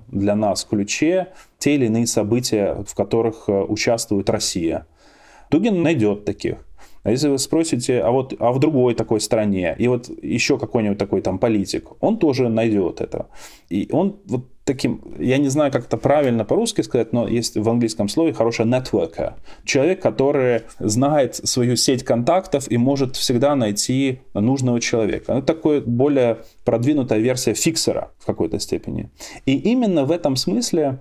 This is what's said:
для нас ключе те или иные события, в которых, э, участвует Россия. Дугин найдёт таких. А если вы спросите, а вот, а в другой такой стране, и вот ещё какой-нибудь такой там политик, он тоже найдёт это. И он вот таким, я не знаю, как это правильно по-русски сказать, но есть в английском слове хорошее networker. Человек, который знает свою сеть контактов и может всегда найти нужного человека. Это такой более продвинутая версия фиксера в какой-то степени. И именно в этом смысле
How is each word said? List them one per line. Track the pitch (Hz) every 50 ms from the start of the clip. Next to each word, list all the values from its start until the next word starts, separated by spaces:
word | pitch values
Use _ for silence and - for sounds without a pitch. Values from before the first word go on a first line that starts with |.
| -
для | - - 98 101 104 104
нас | 107 107 101 90 - -
ключе | - 113 101 101 - - - 151 160 185 185 185 185 - - - _ _ _
те | - 143 147
или | 139 123
иные | 107 110 117 117
события, | - - 113 107 104 120 123 127 - 113 104 98 85 - 92 101
в | - -
которых, | - 98 - 120 113 113 113 110 - -
э, | 107 98 98
участвует | 95 - 104 - - 123 117 113 - - 104 98 95 117
Россия. | 107 101 - - - 120 110 80 76 80 - - _ _ _ - - - - - - - - -
Дугин | 135 170 214 233 190 170 170
найдёт | 160 170 123 107 104 101 104 -
таких. | - - - - 82 - - - - - - - - - - -
А | 104
если | 117 139 151 143
вы | 139
спросите, | 131 - - - 165 165 160 - 123 127 - 127 117
а | 76 117
вот, | 123 135 127 131 - -
а | 110 120
в | 127 131
другой | 151 160 143 127 123 123 113
такой | 113 107 - 113 104
стране, | - - 120 110 107 101 98 92 90 80 62
и | - 117
вот | 123 127 - - - 67 - -
ещё | 71 104 - - - 143
какой-нибудь | - 113 - - 117 107 104 98
такой | - 101 - 101 95
там | - 95 98
политик, | 95 123 120 107 101 90 - - 85 - - - -
он | - 185 117
тоже | - 170 147 127 127 123 113
найдёт | 110 113 117 117 104 98 90 - - -
это. | - - - - - - - - - - - - _ _
И | 87 101 82 -
он | - 156 190 196 - - -
вот | 101 127 131 - - - - -
таким, | 143 131 - - 120 - - - - -
я | - 76 123 131
не | 143 147
знаю, | 135 131 156 147 135
как | 135 123 -
это | - -
правильно | - - 139 143 151 143 127 117 113 107
по-русски | - 139 196 240 226 - 175
сказать, | - - - 120 110 - 123
но | 120 110
есть | - 113 120 113 - -
в | 110 104 113
английском | 117 120 117 110 - - 101 101
слове | - 160 165 156 131
хорошее | - 113 117 113 - 110
networker. | 117 127 127 127 - 113 95 82 - - - - - - - - - - - -
Человек, | - - 131 139 180 190 185
который | - - - 135 135 143 147 139 127 123 117 113 - - - -
знает | - 123 104 123 135 143 156 147 131 117 -
свою | - - - - 127 120 123 120
сеть | 113 - 143 131 127 -
контактов | - 120 120 120 - 170 190 190 - - 139 135 -
и | 123
может | 117 120 139 143 135 135 131 -
всегда | - - - 123 117 135 143 147
найти | 135 113 104 101 - - - 127 135 139 131 127 - - - -
нужного | 101 104 127 139 131 127 123 120 117
человека. | - - 123 113 107 92 - - - - 110
Это | 139 135 165 160
такой | 160 - 156 147 139
более | 101 117 120 120 139 147 139 131 120 117 110 - - - - - -
продвинутая | 120 117 117 120 143 151 143 120 - 113 107
версия | 113 127 127 127 - 117 101
фиксера | - - 160 160 - - 117 - - - - - _
в | -
какой-то | 117 107 - 87 80 - -
степени. | - - 90 82 - - 80 80 80 - - - - - - - -
И | 262 269
именно | - - 208 247 262 233 202 175 151 135
в | 143
этом | 170 175 - 143 131
смысле | 131 - 175 196 247 233 - 190 165 147 135 131 131